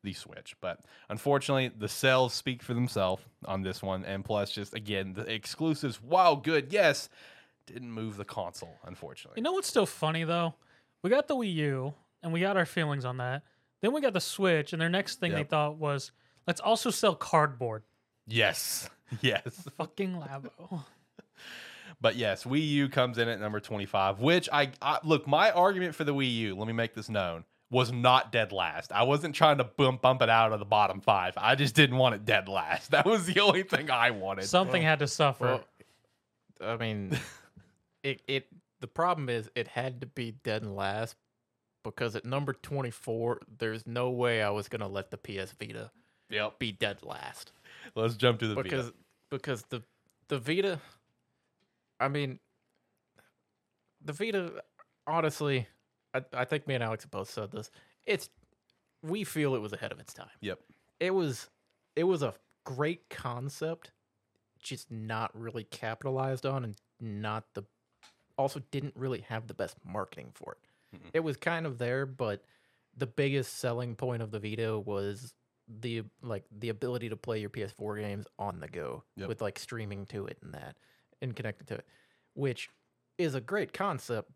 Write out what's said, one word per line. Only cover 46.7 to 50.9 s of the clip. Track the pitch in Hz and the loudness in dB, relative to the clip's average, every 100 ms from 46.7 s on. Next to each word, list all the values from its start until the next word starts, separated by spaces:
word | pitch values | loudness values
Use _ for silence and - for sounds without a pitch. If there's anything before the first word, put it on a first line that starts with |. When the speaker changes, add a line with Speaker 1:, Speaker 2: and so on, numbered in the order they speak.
Speaker 3:
dead | 98 107 98 | -2 -2 -2
last. | - 71 69 - - _ - - - - | -10 -12 -12 -14 -20 _ -20 -20 -10 -2
Speaker 1:
Let's | 113 | -2
jump | 113 123 113 | 4 4 4
to | 113 | 0
the | |
Speaker 3:
Because, | 104 92 135 120 | -2 -2 -4 -6
Speaker 1:
Vita. | - _ _ _ | -12 _ _ _
Speaker 3:
because | 139 - 120 | -10 -6 -8
the, | - 123 - _ _ _ _ | -6 -12 -12 _ _ _ _
the | 139 | -6
Vita, | 117 170 196 160 - | -2 0 0 -2 -8